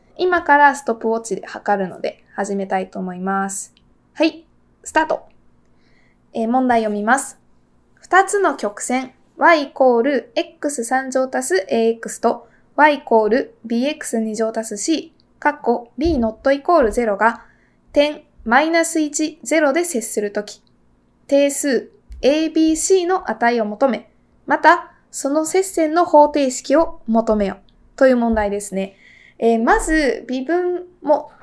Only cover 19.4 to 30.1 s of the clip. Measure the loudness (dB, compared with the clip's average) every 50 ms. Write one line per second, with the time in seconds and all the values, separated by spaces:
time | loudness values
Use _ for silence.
19.4 | -4 -2 0 2 2 2 0 0 -2 -2 -4 -6 -6 -6 -6 -6 -4 -4 -4 -6
20.4 | -8 -10 -12 -20 _ _ _ _ _ _ _ _ _ _ _ _ _ 0 2 4
21.4 | 4 2 0 -2 -2 -2 -2 -2 -2 -6 _ _ _ -20 -8 -2 0 2 2 2
22.4 | 0 0 0 0 2 2 0 0 0 2 2 2 2 0 -2 -2 -4 -6 -4 -2
23.4 | 0 0 0 0 -2 -4 -2 0 0 0 0 -2 -8 _ _ _ _ _ _ _
24.4 | _ -4 0 4 4 4 4 4 0 -10 _ _ _ _ -12 -8 -4 -2 -2 -2
25.4 | -2 0 0 0 0 0 0 0 0 0 2 0 2 4 6 6 6 6 4 0
26.4 | 0 0 -2 -4 -2 2 2 2 2 0 -4 -10 -6 -2 0 0 2 2 0 0
27.4 | 0 -4 -6 -10 _ _ _ _ _ _ _ 4 4 4 4 4 2 0 0 0
28.4 | -2 -2 -4 -6 -8 -6 -6 -6 -6 -6 -10 _ _ -20 -20 -20 _ _ _ 0
29.4 | 2 2 2 2 2 2 2 2 2 0 0 2 2 0